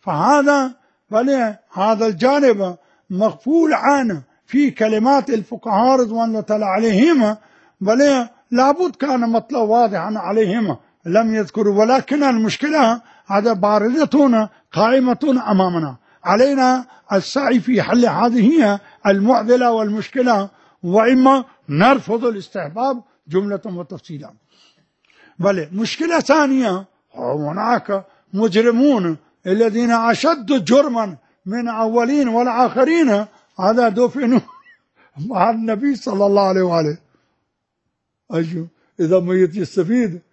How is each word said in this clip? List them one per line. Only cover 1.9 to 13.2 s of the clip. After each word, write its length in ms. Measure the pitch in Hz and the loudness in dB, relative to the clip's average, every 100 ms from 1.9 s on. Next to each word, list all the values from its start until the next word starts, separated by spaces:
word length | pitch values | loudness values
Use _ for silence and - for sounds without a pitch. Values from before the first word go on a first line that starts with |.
| 220 226 | 0 -2
الجانب 720 | 180 240 285 277 208 190 175 _ _ _ | 0 0 2 2 2 -2 -8 _ _ _
مغفول 640 | 185 214 - - 330 320 | -2 -2 -2 -2 0 2
عنه 480 | 262 240 285 247 170 131 _ _ | 0 2 2 0 -4 -10 _ _
في 240 | 254 285 | 0 0
كلمات 600 | - 220 214 233 277 269 | 0 0 2 2 2 0
الفقهاء 720 | 226 185 233 233 202 240 262 | -4 -6 -12 -4 0 2 2
رضوان 280 | 240 226 226 | 0 -2 -4
الله 120 | 220 | -4
تعالى 240 | 208 214 | -4 -4
عليهم، 720 | 208 190 226 202 294 320 214 214 _ _ _ _ | -2 0 0 4 4 4 2 -2 _ _ _ _
بل 480 | 196 233 285 269 233 _ _ | -2 2 4 2 -2 _ _
لابد 460 | 240 262 302 359 226 | 0 2 2 -2 -4
كان 240 | 285 254 233 | -4 -2 0
مطلب 380 | 226 220 262 214 | -2 -2 -4 0
واضحا 460 | 226 233 190 175 214 | 2 2 -2 -6 -6
عليهم 600 | 175 208 214 214 208 135 _ _ | -4 0 0 0 -4 -6 _ _
لم 300 | 170 190 226 | -2 0 0
يذكروا، 460 | 220 190 - 208 202 | -2 -4 -2 0 2
ولكن 420 | 220 262 - 294 | 2 2 0 -2
المشكلة 800 | 277 233 220 - 294 311 240 233 - _ | 0 0 -2 -2 -2 2 2 0 -8 _